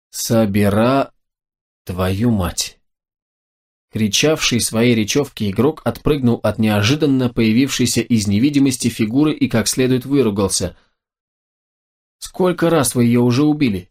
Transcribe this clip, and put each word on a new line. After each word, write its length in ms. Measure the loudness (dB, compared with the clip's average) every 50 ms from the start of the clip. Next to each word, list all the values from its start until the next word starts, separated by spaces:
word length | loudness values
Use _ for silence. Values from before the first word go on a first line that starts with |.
| _ _
Собира-, 1000 | -14 -10 -4 0 0 2 2 2 2 2 2 2 2 2 2 2 2 0 -2 -4 _ _ _ _ _ _ _ _ _ _ _ _ _ _ _
твою 460 | -10 -6 -4 -2 -2 -2 0 0 0
мать. 500 | 0 0 -2 -2 -4 -6 -8 -8 -12 _ _ _ _ _ _ _ _ _ _ _ _ _ _ _ _ _ _ _ _ _ _ _
Кричавший 720 | -6 -4 -2 -2 0 0 2 2 0 0 -2 -2 -2 -2
своей 340 | -2 -2 -2 0 2 2 2
речевки 560 | 2 0 0 -2 -2 -2 -4 -4 -6 -6 -4
игрок 300 | -2 0 0 0 0 -2 -4
отпрыгнул 560 | -6 -6 -2 0 -2 0 2 0 0 0 0 -2
от 160 | -2 -2 0
неожиданно 680 | 0 0 2 2 2 0 0 0 2 0 2 2 0 -2
появившейся 720 | 0 0 0 2 2 2 0 0 0 -2 -2 0 0 -2
из 260 | -2 0 0 0 0
невидимости 640 | 0 0 2 2 2 2 2 2 2 0 -2 -4 -4
фигуры 460 | -2 -2 -2 -2 0 0 0 0 0
и 160 | -2 -2 0
как 180 | 0 0 -2 -2
следует 380 | -2 0 0 0 0 -2 -2
выругался. 720 | 0 0 0 2 0 0 0 -2 -2 -2 -4 -6 -6 -8 _ _ _ _ _ _ _ _ _ _ _ _ _ _ _ _ _ _ _ _ _ _ _ _ _ _ _ _ _
«Сколько 520 | -18 -10 -4 -2 -2 -2 0 0 0 0
раз 260 | 2 2 0 0 0
вы 80 | 2 2
ее 180 | 2 4 4
уже 220 | 2 2 2 2 2
убили?» 460 | 2 2 2 0 0 -2 -4 -8 -12